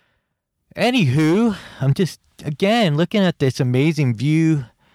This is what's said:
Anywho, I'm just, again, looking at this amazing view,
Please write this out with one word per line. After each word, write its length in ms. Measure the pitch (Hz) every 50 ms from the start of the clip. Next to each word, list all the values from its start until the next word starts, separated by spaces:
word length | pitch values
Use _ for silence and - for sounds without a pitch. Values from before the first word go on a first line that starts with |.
| _ _ _ _ _ _ _ _ _ _ _ _ _ _ -
Anywho, 800 | - 185 240 247 262 180 127 123 151 156 156 170 208 240 233 196 - - - - -
I'm 140 | 131 135 135
just, 260 | - 190 151 - - _ _ _ - -
again, 540 | 147 151 - 196 196 226 240 220 165 147 147
looking 260 | 175 - - 208 190
at 160 | 175 156 -
this 220 | 147 131 - -
amazing 540 | 139 123 123 127 143 165 160 143 147 127 117
view, 500 | 104 123 147 156 160 165 160 160 143 123 - _ _ _ _ _